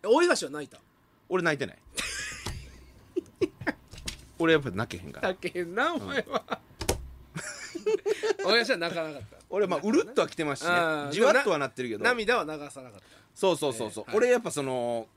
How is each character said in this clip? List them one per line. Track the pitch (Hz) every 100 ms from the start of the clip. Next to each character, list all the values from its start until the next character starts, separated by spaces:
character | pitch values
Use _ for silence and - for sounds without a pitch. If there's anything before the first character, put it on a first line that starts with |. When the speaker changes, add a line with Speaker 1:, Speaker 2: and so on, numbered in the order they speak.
Speaker 1:
え、 | 202
大 | 277
東 | 349 285
は | 143
泣 | 151 143
い |
た？ | - _ _ _ _ _
Speaker 2:
俺 | 185
泣 | 170 147
い |
て | 117
な |
い。 | - - - - - - - - - - - - - - 359 - -
<laughs> | 370 - - - - - - - - -
俺 | 165
や | 160
っ |
ぱ | 135
泣 | 92 117 85
け |
へ | 80
ん |
か | -
ら。 | 196
Speaker 1:
泣 | 185 175
け | 180
へ |
ん | 170
な、 | 196 302
お | 320
前 | 196 277 -
は。 | 269 - - - - - - - - - - - - - - 415 427 403 415 440 -
Speaker 2:
う |
ん。 | 392
Speaker 1:
<laughs> |
大 |
東 | 226 233
は | 202
泣 | 165
か | 170
な | 156
か | 143
っ |
た。 | 104 - _
Speaker 2:
俺、 | 190 196
ま | 165
あ、 |
う | 208
る | 285 220
っ |
と | 262
は | 160
来 | -
て |
ま | 151
す | 135
し | 165
ね。 |
Speaker 1:
あ | 175 165 156 143
ー、 |
Speaker 2:
じ | 160
わ | 254
っ | 311
と | 262
は | 156
な | 135
っ |
て | -
る | 123
け | 104
ど。 |
Speaker 1:
涙 | 226 247 208 240
は |
流 | 165 156 143
さ | 135
な | 127
か | 101
っ |
た。 | _ - _
Speaker 2:
そ | - 190
う | 160
そ | 147
う |
そ | 113 110
う |
そ | 107
う。 | 110
Speaker 1:
え |
ー、 |
は |
い。 | 196
Speaker 2:
俺 | 240
や | 247
っ |
ぱ | 185
そ | 147
の | 135 127 120 117 110